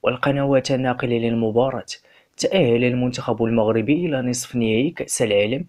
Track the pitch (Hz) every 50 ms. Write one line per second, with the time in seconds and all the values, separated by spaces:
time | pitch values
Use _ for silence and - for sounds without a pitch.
0 | - 123 123 127 - 143 139 143 139 139 139 131 127 - 139 127 131 127 123 127
1 | - 123 120 117 113 117 117 117 113 110 107 113 123 135 131 117 92 - - -
2 | _ _ _ _ _ _ _ _ - - - 190 170 120 117 117 123 123 123 123
3 | 123 123 120 - 127 - 120 107 117 113 117 117 110 107 113 120 110 113 147 160
4 | 175 170 147 131 123 127 123 123 - - - 123 117 113 110 113 131 160 170 -
5 | - - - - 131 110 101 101 104 107 120 139 175